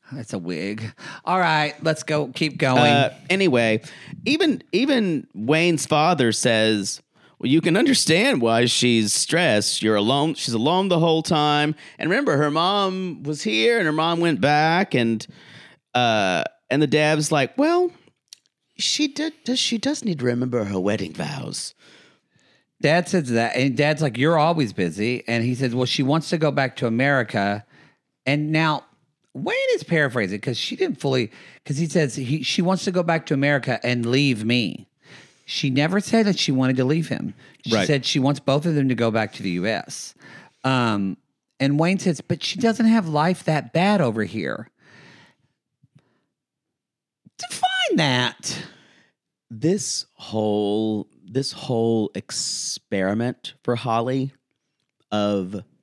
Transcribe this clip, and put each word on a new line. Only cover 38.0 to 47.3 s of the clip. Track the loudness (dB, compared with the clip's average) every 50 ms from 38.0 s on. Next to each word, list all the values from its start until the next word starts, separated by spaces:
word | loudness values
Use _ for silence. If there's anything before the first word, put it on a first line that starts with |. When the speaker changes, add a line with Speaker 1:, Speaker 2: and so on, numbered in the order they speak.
| 0
Speaker 1:
she | -2 0 2
wants | 2 0 0 0
both | _ 0 0 0 0
of | 0 0
them | 0 2 0
to | 0
go | 2 0 0
back | 2 0 -2 -2 -6
to | -8 -6
the | -4
U | -4 -2 -2
S. | -2 -2 -4 -6 -10 -14 -14 -16 -18 _ _ -20 -20 -20 -20 -20 -20 _ _ -2
Um, | 0 0 2 2 0 0 0 -2 -4 -6 _ _ _ _ _ _ _ _ _
and | 0 0 2 2
Wayne | 2 0 0
says, | 0 0 -2 -2 -2
"But | -4 -6 -6 -4 -4
she | -8 -4 0
doesn't | 0 0 2 4 4
have | 4 4 4 2
life | 0 0 2 2 2 0 0 -2
that | -2 -2 -2 -2 -2 0
bad | 2 2 2 2 2
over | 2 0 0 -2 -4
here." | -4 -4 -6 -4 -4 -6 -8 -12 _ _ _ _ -20 -20 -20 -20 -20 -20 -20 -20 _ _ _ _ _ _ _ _ _ _ _ _ _ _ _ _ _ _ _ _ _ _ _ _ _ _ _ _ _ _ _ _ _ _ _ _ _ _ _ _ -20